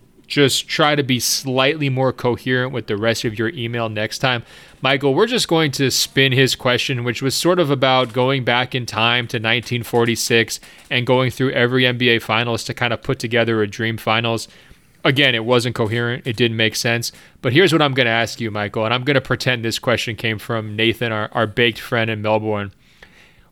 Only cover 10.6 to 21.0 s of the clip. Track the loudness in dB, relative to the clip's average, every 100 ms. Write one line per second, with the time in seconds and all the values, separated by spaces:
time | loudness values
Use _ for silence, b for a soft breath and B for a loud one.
10.6 | B B B -2 2 2 0 -2 -2 2
11.6 | 2 2 2 2 2 2 2 0 0 -4
12.6 | -6 -4 -2 -2 -4 -6 -2 0 2 0
13.6 | -2 -2 -4 -2 0 0 0 -4 -6 b
14.6 | b b b _ 0 4 2 2 2 2
15.6 | 2 -2 -2 -2 -2 -4 -6 0 0 2
16.6 | 0 0 -2 -2 -4 b b b 0 4
17.6 | 4 4 2 2 2 0 -2 -4 -6 -4
18.6 | -4 -4 -2 0 0 0 0 -2 -2 -2
19.6 | -2 -2 0 0 -2 -4 -4 -4 -4 -6
20.6 | -4 0 0 0